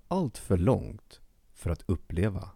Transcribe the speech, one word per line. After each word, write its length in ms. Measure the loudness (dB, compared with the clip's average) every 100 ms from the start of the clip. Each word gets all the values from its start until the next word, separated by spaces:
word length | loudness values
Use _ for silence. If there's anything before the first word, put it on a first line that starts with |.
| -4
allt 300 | -2 -2 -4
för 200 | 2 4
långt 640 | 4 4 0 -10 -16 -20 -20 _ -20
för 180 | -8 -4
att 140 | -4 -2
uppleva 640 | -4 -2 -2 0 -2 -10